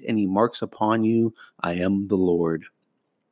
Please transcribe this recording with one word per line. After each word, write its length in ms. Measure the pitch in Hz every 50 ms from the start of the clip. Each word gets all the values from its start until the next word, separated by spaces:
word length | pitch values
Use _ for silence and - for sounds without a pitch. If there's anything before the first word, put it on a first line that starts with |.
| -
any 200 | 117 117 107 101
marks 360 | 92 95 101 117 120 - -
upon 420 | 110 - - - 107 107 113 113 110
you. 300 | 110 117 113 113 113 113 - - - _ _
I 120 | - 85 87
am 340 | 90 90 95 101 98 101 95
the 80 | 104
Lord. 480 | 92 92 90 87 85 85 82 82 80 78 - - _ _ _ _ _ _ _ _ _ _ _